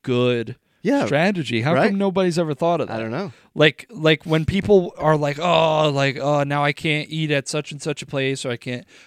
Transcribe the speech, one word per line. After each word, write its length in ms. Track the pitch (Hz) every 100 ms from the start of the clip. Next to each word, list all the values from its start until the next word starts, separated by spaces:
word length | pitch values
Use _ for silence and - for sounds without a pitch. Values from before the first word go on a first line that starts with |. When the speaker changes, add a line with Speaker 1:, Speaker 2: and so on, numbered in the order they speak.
Speaker 1:
good 540 | - 123 123 120 113 120 _ _
Speaker 2:
Yeah. 240 | 190 277 120
Speaker 1:
strategy. 560 | 143 180 196 123 117
How 100 | 123
Speaker 2:
Right? 160 | 170 202
Speaker 1:
come 80 | 196
nobody's 400 | 196 185 185 165
ever 140 | 160
thought 300 | 147 170 170
of 60 | 117
that? 80 | 113
Speaker 2:
I 20 |
don't 100 | 110
know. 220 | 123 190 - _
Speaker 1:
Like, 320 | - 151 - -
like, 340 | - 156 160 -
when 180 | 156
people 480 | 156 190 185 202 175 -
are 180 | 156 156
like, 220 | 147 143
"Oh, 480 | 175 165 160 156 156
like, 300 | 139 139 127
oh, 240 | 139 147
now 200 | 143 143
I 100 | 143
can't 340 | 143 165 151 147
eat 200 | 156 156
at 180 | 143 131
such 240 | 151 147
and 80 | 147
such 220 | 165 147
a 40 | 160
place, 380 | 143 135 135
or 60 | 135
I 60 | 120
can't 260 | - 123 - -